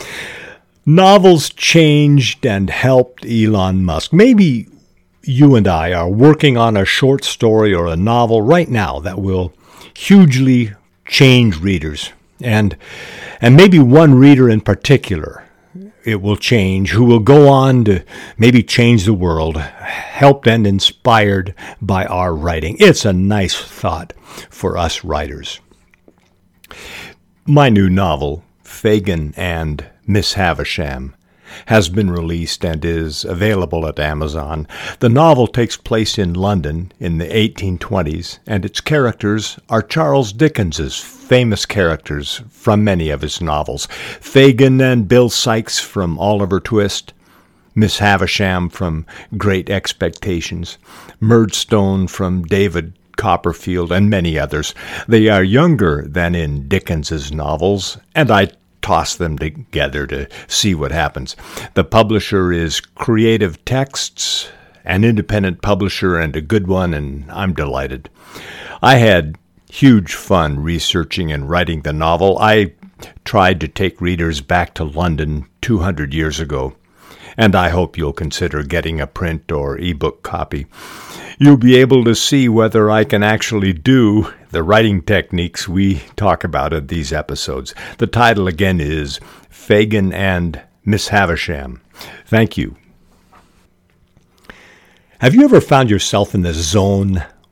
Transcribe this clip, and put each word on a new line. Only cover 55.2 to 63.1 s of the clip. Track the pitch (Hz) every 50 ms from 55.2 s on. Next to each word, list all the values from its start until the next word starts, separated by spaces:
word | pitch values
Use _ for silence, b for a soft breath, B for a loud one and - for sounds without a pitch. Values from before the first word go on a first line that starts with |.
| 110 110
are | 104 95 95
younger | 95 107 135 165 180 156 101 98 82 73 71 73
than | 73 73 90 85 87 87
in | 85 80 73 71 71 67
Dickens's | 67 98 95 - - 87 78 73 - 82 76 69 71
novels, | 76 78 73 73 78 76 87 98 101 95 92 - - - _ _ -
and | 160 151 113
I | 110 101 98 - - _ _ _ _ -
toss | - - 90 80 78 - -
them | - 87 82 76
together | 69 78 80 - 80 120 _ - 78 71 67 73 73 69
to | 65 69 67 71 - B B B
see | B - - - 104 87
what | 76 71 67 78
happens. | 82 78 71 - 73 65 - - B B B B B B B B
The | - -
publisher | - - 113 110 104 110 101 - - 104 95 92 90 87
is | 85 82 78 - -
Creative | - _ _ - - 123